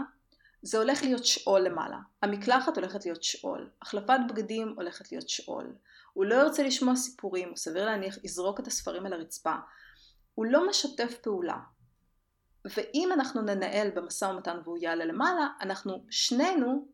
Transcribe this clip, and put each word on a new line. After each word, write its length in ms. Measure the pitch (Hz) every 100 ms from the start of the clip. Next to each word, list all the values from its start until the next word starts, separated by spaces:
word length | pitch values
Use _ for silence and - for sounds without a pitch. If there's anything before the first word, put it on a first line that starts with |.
| 277 _ _ _ _ _
זה 160 | - 220
הולך 240 | 233 277
להיות 220 | 269 247
שאול 360 | - - - 196
למעלה. 380 | 185 165 - - - _
המקלחת 540 | 202 202 208 254 240 196
הולכת 280 | 185 196
להיות 180 | 175 165
שאול. 480 | - - 185 - - _
החלפת 360 | - 208 202 262 233
בגדים 440 | 220 208 220 220 214
הולכת 360 | 175 - -
להיות 160 | 165 -
שאול. 460 | - - - - - _ - -
הוא 120 | -
לא 100 | 202
ירצה 280 | 247 302 302
לשמוע 340 | 269 254 254 254
סיפורים, 520 | - - 196 180 180
הוא 80 | 170
סביר 280 | 160 170
להניח 400 | 214 214 190 202
יזרוק 360 | 190 - 185 196
את 60 | -
הספרים 400 | - 185 170 196
על 60 |
הרצפה. 420 | 170 160 - 160 156 - - - - - _ _
הוא 120 | - 220
לא 220 | 285 370
משתף 500 | 392 277 - 240 -
פעולה. 340 | 233 190 170 - - _ _ _ _ _ _ _ _ _ 196 -
ואם 320 | - 285 370
אנחנו 300 | 339 254 226
ננהל 480 | 214 196 185 208 208
במשא 340 | 196 175 -
ומתן 320 | 196 185 175 170
והוא 140 | 165 170
יעלה 240 | 165 165
למעלה, 440 | 165 180 320 349 277 -
אנחנו 440 | 196 190 202 185 -
שנינו 800 | - - 247 349 349 240 277 -